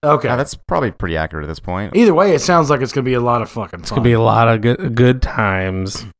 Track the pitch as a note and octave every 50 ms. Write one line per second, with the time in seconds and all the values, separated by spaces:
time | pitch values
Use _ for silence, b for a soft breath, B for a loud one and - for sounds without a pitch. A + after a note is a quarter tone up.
0 | - D3 D3+ C#3+ - A#2+ A#2+ B2 C#3+ - - - - - F3 E3+ C#3+ A2 - _
1 | - F2+ E2 D#2+ D#2 D#2+ - D#2 D2+ D2 D#2+ - - - F2+ F#2 G#2 G2+ - G#3+
2 | A#3+ A3 E3+ D#3+ F#3+ G3+ F#3 F#3+ - - F3+ E3+ D#3+ C#3 D3+ C3+ C3 C3 - C#3
3 | B2+ B2+ B2+ B2 A#2+ A#2+ A#2+ A#2+ A2 - - A#2 G#2 - - F2+ E2+ - G#2+ G#2
4 | A#2 A#2+ A#2+ A2 A#2 A2+ A2 A2+ A#2 A#2 A#2 A2 G#2 A#2+ B2 - F#3 C#3 A#2 A2+
5 | B2 B2 B2+ B2+ - - - - A2 G2+ F#2+ F#2+ F#2+ F#2 F#2 F#2+ F#2+ F#2+ F#2+ -
6 | - G#2 - _